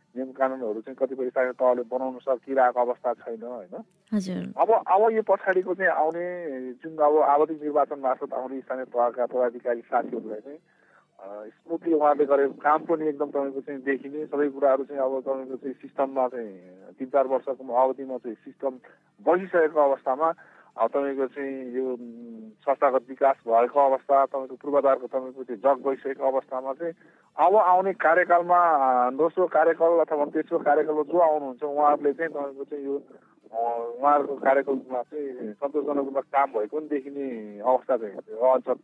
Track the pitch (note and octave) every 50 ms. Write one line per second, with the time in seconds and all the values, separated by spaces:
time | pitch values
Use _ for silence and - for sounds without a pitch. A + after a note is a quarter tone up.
0 | _ _ - B2 C3 C3 C3 C3+ C3+ C3 C3 C3 B2 G#2+ G#2+ A2+ A2 C3 C3 C3
1 | C3+ B2+ C3+ C3+ B2+ B2+ - C3+ B2+ B2+ B2 - B2+ B2+ B2 B2 A#2+ A2+ B2+ B2+
2 | C3 C3 B2+ B2 - C3+ C3 A2+ - C3+ C3+ C3 B2 B2 A#2+ B2 B2 B2 A#2+ -
3 | - B2 A#2 - - A#2+ A#2 A2 A2+ A#2+ B2 A2+ F#2 F3+ C#3 G3 A3 _ _ _
4 | _ - A3 G3+ F#3 F#3 F3+ F3+ - - - - E3+ G#3 A3+ - - - F#3 G3+
5 | A3 A#3 A3+ A3 G#3+ - F#3+ - - G3 F#3 F#3 F#3 F3+ F3 F#3+ F#3 E3+ D3+ D3
6 | D#3 D#3+ E3 E3+ F3 F3+ F3+ F3 E3+ D3+ C3+ B2+ B2+ B2+ B2 _ - D#3+ D#3+ D#3
7 | D3+ D3 D#3 D#3 C#3 C3+ C#3+ D3 D#3 D#3 D#3+ D3 D3 D3 D3 D3 C#3 - D3 C#3+
8 | C3+ B2+ C3 - C#3+ C3 C3 B2 C3 B2+ C3+ C3 B2+ - B2+ C3 C3 B2 B2 A#2+
9 | A#2+ A#2+ A2+ B2 A#2+ - - B2 B2 A#2+ A#2 A#2+ - B2 A#2 A#2 - - B2+ A#2+
10 | A#2 A#2 A#2+ A2+ G#2+ A2 G#2+ G#2+ - C#3 D3 E3+ _ _ _ _ _ _ _ _
11 | _ _ _ - F#2+ G2 G#2 G#2 G#2+ A2 - _ _ - E3 E3 E3 E3+ D#3+ D3
12 | D3+ D3 C#3+ C#3+ D3 C3+ C#3+ C#3 C#3 C3+ B2+ - - C#3+ D3+ D#3 D#3 E3+ E3 D#3
13 | D#3 D#3 C#3+ C#3 D3 C#3+ C#3+ C#3+ C#3 C#3 C3+ C3+ - D3+ C#3+ C3 B2+ C3+ C3+ B2
14 | C3+ C#3 C#3+ D3+ D#3 D#3+ D3+ C#3+ D3 C#3+ C3+ C3+ C#3+ C3+ C3 C3 C3 C#3 C#3+ C#3
15 | C3 C3 C3+ C3 B2 C3+ C3+ C3 C3 C3 C3 B2+ - C3+ B2+ _ - C3+ - C#3+
16 | C#3 C3+ C3+ C3+ B2+ B2 B2+ A#2+ A2+ G#2 F#2+ F2+ F2+ - - - - - F#2+ -
17 | C3 B2+ C#3+ C#3 C3 C3 C3+ B2 - C#3 B2+ C3 C3+ B2+ A#2 B2 C3 C3 B2+ C3+
18 | C3+ C3 B2+ A#2+ B2+ A#2+ G#2+ - - C#3 - - C#3+ C3+ C3 B2 _ - _ _
19 | _ _ _ _ - C3+ F3 F#3 G3 F3+ F3+ E3+ D#3 D3+ E3 D3+ C#3+ C#3 C3+ -
20 | - C3+ C3 C#3+ D#3+ E3 E3+ _ - _ _ _ _ _ - - A2+ A2+ - C#3+
21 | C#3 C#3 C3+ C3+ C3+ B2 B2+ C#3+ C#3 C3+ C3+ C3 B2+ B2 B2 C3 C3 B2+ B2 A#2+
22 | A#2+ A#2+ A#2 A#2 A#2+ A#2 A2+ A2 A2 A2 - _ - C#3+ C3+ - D3 C#3 B2+ C3
23 | A#2+ - C3 - C#3 C3+ C3+ _ - A#2 A2+ A#2 A#2+ A#2+ B2+ C#3+ C#3+ C3+ C3+ B2+
24 | _ - C#3 C#3 C3+ - - C3+ C3 C3 C3 - - C#3+ C#3 C#3+ C3+ C3+ C3+ B2+
25 | B2+ A#2 - C3 C3 B2+ C3 C3+ B2 B2 A#2+ G2 A#2 C#3 C#3 B2 B2+ C#3 C3+ B2
26 | - C3+ C3+ - C#3 C3+ C3 C3+ - - C3 B2+ C3 C3+ C3+ - E3+ E3 E3+ _
27 | _ _ _ _ _ _ - D3 D#3 F3+ G3+ A3 F3+ F3+ F3+ F#3 F#3+ G3 F3+ -
28 | - D#3 E3 F3+ F3 E3 F3 F3 F3 F3 F3+ F3 F3 E3+ D#3 C#3 C3+ C3 B2+ B2
29 | B2 B2+ C3 C#3 D#3+ E3 - F#3 F3+ E3 - D#3 D#3+ E3 D#3+ D#3+ E3 E3 E3+ E3
30 | D3+ - D#3 D3 D3 D3 D3 D#3 D3+ - E3+ D3+ - D3 D3 D#3 D3 D#3 D3+ D#3
31 | D3 C#3+ D#3+ F3 E3+ D#3 D3+ D3+ C#3+ C3+ B2 A#2+ D3+ C#3+ C#3+ D3 D3 D3 D3 D3
32 | C#3+ C#3+ C3+ C3+ E3 D#3+ D3+ C#3+ C#3+ C#3 C3+ C#3 C#3 - D3 C#3+ C#3 C#3 C#3 C#3
33 | C#3 - - - _ _ _ _ _ - A2+ A2+ A#2 A#2+ A#2 A#2 A#2 A#2+ A#2+ B2
34 | C3+ C#3+ D3 D3 C#3 C3+ C#3 B2+ A#2+ C3+ C3+ C#3 C3+ C#3 C3+ B2+ - B2+ C3 B2
35 | A#2+ - D3+ D3+ C#3+ C3+ B2 B2 A#2 G#2+ G#2 - C#3+ C#3+ D3+ D3 C#3+ D3 C#3+ C#3
36 | C3+ C3+ C3+ C3+ - _ - C#3 C#3 C#3 C3 G#2+ G#2+ - D3 D#3 D#3 C#3+ D3+ C#3
37 | C3 C#3+ C#3 C#3+ C#3 C3 A#2+ A2 G#2+ G#2 G#2 G#2 G#2+ B2+ C3 B2+ - - C3 A2+
38 | A2+ G2+ F#2 F#2+ - - G#2+ A2 B2 C3 C3 B2+ - C3+ B2+ C#3